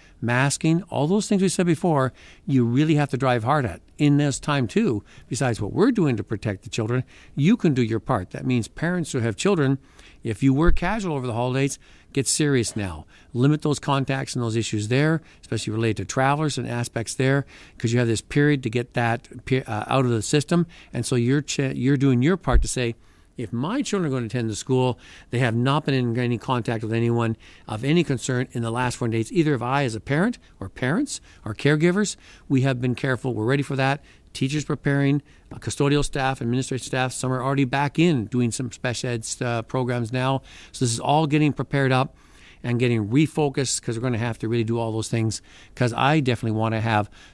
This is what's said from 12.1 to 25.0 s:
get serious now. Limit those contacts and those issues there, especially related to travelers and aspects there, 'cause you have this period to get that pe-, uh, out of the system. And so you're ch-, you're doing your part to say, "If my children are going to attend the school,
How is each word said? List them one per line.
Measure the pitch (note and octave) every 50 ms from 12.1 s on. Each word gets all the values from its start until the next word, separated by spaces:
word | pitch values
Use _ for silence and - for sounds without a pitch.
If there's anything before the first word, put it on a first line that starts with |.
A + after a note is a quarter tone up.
| -
get | C3+ C3
serious | - - - D#3 D3 C#3 B2+ A2 - -
now. | A2 G2+ F#2 E2 D2+ - - - - - - -
Limit | A#2 B2+ C#3+ D3+ D3+ -
those | D3+ C#3+ -
contacts | - - C#3 C#3 C3 - C#3 C3+ C#3 - -
and | B2+ A#2+
those | A2+ A2
issues | A#2 G#2+ - - G#2+ G#2 G#2
there, | B2 C3+ D3 D#3 D#3+ D3+ - - - - -
especially | - A#2 A2 - - G#2+
related | A2+ A#2 A2+ G#2 -
to | F#2+
travelers | - - C3+ C3 C3+ C#3+ D3 D#3+ D3 - C3
and | A#2+
aspects | A#2 A#2+ A#2+ A#2+ - - A#2+ A2 - -
there, | - C3 C3 C#3 C#3 C3+ - - - - - -
'cause | - - A2+ A#2
you | B2
have | B2 A#2
this | A2+ G2+ -
period | - - D3 D3 D3 D3 C#3 B2+
to | -
get | A2 B2 A#2 - -
that | B2+ A#2+ A#2 A#2 B2 - - - A#2+ -
pe-, | - C3 C3 -
uh, | - A2+ G#2+ A2
out | - A#2+ C3+ C3
of | B2
the | A#2+ A2+ G#2
system. | - - D3 C#3 - F3 E3+ E3 - - - - - -
And | A#2+ A#2
so | - C3
you're | B2 A#2+ A#2+ C#3 D3+ C3+
ch-, | - - -
you're | C#3 C3+ C#3 C#3 B2 C3+ C#3+ C3
doing | C3+ C#3 B2+ A#2+ B2+
your | D#3 G3
part | F3 - - A#2+ - -
to | A#2
say, | - C3 B2 A#2 A#2 - - - - - _ _ _
"If | - A#2+ G2+ A2+
my | A#2 C3+ E3+ A#3 D4 C#4
children | - - G3 F3 D3
are |
going | C3 B2+ A#2+ A2
to | -
attend | B2+ A#2 A2+
the | G#2
school, | - - - B2+ B2+ B2+ B2+ A#2+ -